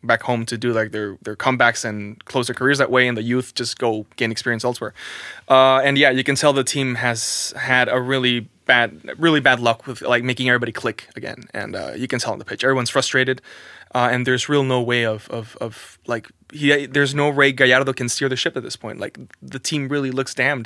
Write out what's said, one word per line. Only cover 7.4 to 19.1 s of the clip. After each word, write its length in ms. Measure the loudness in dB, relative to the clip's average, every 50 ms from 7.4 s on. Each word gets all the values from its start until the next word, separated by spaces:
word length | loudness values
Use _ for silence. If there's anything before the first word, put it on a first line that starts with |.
| -6 -8 -6 -6
had 320 | -2 0 2 2 2 2
a 100 | 0 -2
really 480 | 0 0 0 0 2 0 0 0 -4 -8 _ _ _
bad, 460 | 2 4 4 4 0 -2 -10 -14 -14 -8 0
really 220 | 2 4 4 4
bad 200 | 4 4 2 4
luck 280 | 4 0 0 0 -4 -14
with, 140 | -12 -8
like, 220 | 0 0 0 2 2
making 260 | -2 -4 -2 0 2
everybody 220 | 2 2 0 -2
click 360 | -6 -4 -4 -4 -6 -6 -12 -18 _
again, 300 | -14 -12 -12 -12 -14 -16 -14 -10
and, 220 | -10 -10 -8 -8
uh, 160 | -8 -8 -8 -8
you 120 | -8 -6 -4
can 120 | -4 -4
tell 140 | -2 -4 -6
on 60 | -6
the 60 | -8
pitch, 180 | -12 -8 -2 0
everyone's 260 | 2 2 2 0 0
frustrated, 520 | 0 0 0 2 2 0 2 0 -2 -4 _ -20 -20 -20 -20 -20 -20 -20 -20 _ -2
uh, 140 | 0 2 2
and 160 | 2 0 0 0
there's 220 | 0 0 0 0
real 140 | 2 2 2
no 180 | 2 2 0
way 240 | 2 0 0 0 2
of, 240 | 0 -2 -4 -6 -10
of, 280 | -10 -10 -10 -10 -10 -10
of, 360 | -10 -10 -10 -12 -20 -20 -20 _ _ -6
like, 200 | -6 -6 -6 -12 _ _ _ _ -10
he, 320 | -2 2 2 4 2 2
there's 300 | -2 0 0 0 2 2
no 140 | 0 0 0
way 220 | 2 4 2 2 4
Gallardo 400 | 4 4 6 6 4 4 0 -2
can 160 | -2 -4 -4
steer 180 | -2 -2 -2 -2
the 80 | -2
ship 220 | -2 -4 -4 -4 -4
at 60 | -8
this 120 | -8 -12
point. 240 | -12 -12 -14 -12 -10
Like, 180 | -12 -12